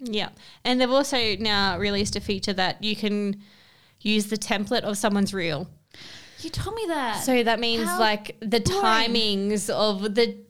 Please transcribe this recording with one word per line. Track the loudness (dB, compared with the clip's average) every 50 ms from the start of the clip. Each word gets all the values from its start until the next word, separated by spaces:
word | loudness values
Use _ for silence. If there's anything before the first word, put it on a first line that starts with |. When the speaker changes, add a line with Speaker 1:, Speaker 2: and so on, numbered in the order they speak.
Speaker 1:
Yeah. | -8 -4 -4 -2 -4 -4 -8 -18 -20 -20 -20 -6 _
And | 0 2 4
they've | 4 4
also | 4 2 2 2 0 2 2 2 0
now | 0 0 0 2 2 2 2 0 0
released | 0 0 2 0 0 0 -2
a | -4
feature | -2 -2 -4 -2 -2 -2
that | 0 0 0 -2 -2 -4 -4
you | -4 -2
can | -2 -2 -2 0 0 -2 -2 -4 -6 -10 -20 -20 _ -20 -20 _ _ _ _ _ _
use | -2 0 2 2 0
the | 0 -4 -6
template | -2 -4 -2 -2 -2 -2 -2 -2
of | -2 -2 -4
someone's | 0 0 0 2 2 0 0 0
reel. | -4 -2 -2 -4 -4 -6 -10 -14 _ _ _ -20 -20 -20 -18 -18 -20 -20 -20 -18 -12
Speaker 2:
You | -12 -8
told | -6 -6 -6 -6 -6
me | -4 -4 -2
that. | -2 -2 -2 -2 -4 -2 0
Speaker 1:
So | 2 2 4
that | 4 2 2 2
means, | 0 0 0 0 0 0
Speaker 2:
How | 2 2
Speaker 1:
like, | 2 2 2 0 -4 -12 -14 -8
the | -4 0 0 2
Speaker 2:
boring. | 2 2 0 2 4 4 4 4 2 2
Speaker 1:
timings | 2 2 2 2 0 0 0 0 -2 -2 -2 -2
of | 0 2 2 2 0 0 -2 0 2
the, | 2 2 2 0 -10 -16